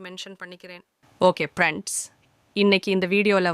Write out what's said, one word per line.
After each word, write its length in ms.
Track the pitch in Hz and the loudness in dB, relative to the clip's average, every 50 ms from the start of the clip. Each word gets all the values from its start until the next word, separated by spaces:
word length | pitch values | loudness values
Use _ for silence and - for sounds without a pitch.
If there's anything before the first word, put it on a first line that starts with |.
| 190 | -16
மென்ஷன் 320 | 180 185 185 - 196 190 - | -16 -14 -14 -16 -16 -16 -16
பண்ணிக்கிறேன். 420 | 185 180 180 180 - 180 180 175 _ _ _ _ _ _ _ _ 180 | -16 -18 -18 -20 -20 -20 -20 -20 _ _ _ _ _ _ _ _ 2
ஓகே 180 | 185 175 - 156 147 - | 2 2 0 -4 -6 -2
ஃப்ரெண்ட்ஸ், 440 | - 175 160 156 196 - - - - - - _ _ _ _ _ _ _ _ _ 202 | 0 0 0 0 -4 -8 -8 -8 -8 -8 -10 _ _ _ _ _ _ _ _ _ 2
இன்னைக்கு 280 | 202 202 196 190 - 208 190 | 4 4 4 2 2 0 0
இந்த 120 | 185 185 175 196 | 0 0 0 0
வீடியோல 360 | 202 202 214 202 190 180 175 | 2 2 2 2 2 2 0